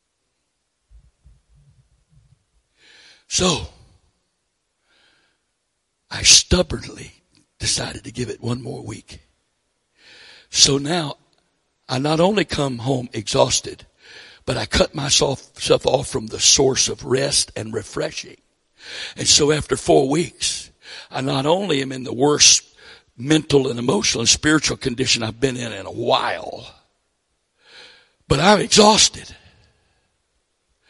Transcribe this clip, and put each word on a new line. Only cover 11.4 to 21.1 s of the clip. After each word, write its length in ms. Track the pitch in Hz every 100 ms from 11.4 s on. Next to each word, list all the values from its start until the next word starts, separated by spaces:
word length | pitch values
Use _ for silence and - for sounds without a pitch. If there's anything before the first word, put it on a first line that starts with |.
| _ _ _ _ -
I 120 | 127
not 200 | 147 160
only 260 | 180 214 156
come 340 | - 139 120
home 300 | 117 131 120
exhausted, 720 | 117 101 135 127 - - - - _ - - - -
but 140 | - 123
I 80 | 107
cut 300 | - 185 156
myself, 680 | 139 - 143 131 - -
self 240 | - 135 127
off 240 | 127 127
from 160 | 127 110
the 140 | 98
source 480 | - - 135 123 -
of 180 | 107 -
rest 460 | 127 139 135 - -
and 160 | 110
refreshing. 680 | 110 101 - 160 - - - _ _ _ _ - - - -
And 120 | 120
so 240 | - 147
after 240 | 151 - -
four 320 | - 156 135
weeks, 640 | 151 151 - - - - _ - -
I 120 | -